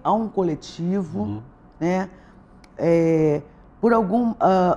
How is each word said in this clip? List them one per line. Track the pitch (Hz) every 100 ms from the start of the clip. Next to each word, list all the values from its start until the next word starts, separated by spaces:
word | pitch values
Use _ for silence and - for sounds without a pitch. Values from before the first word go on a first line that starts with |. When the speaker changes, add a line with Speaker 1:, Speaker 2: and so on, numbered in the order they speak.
Speaker 1:
a | -
um | 214 214
coletivo, | 196 175 147 - - 175 196 170 180
Speaker 2:
Uhum. | 208 202 117 - - -
Speaker 1:
né, | 165 185 190 - - - - - - -
é, | 160 170 165 160 156 147 - - - -
por | 226
algum, | 226 190 233 240 220
ah, | 190 190 180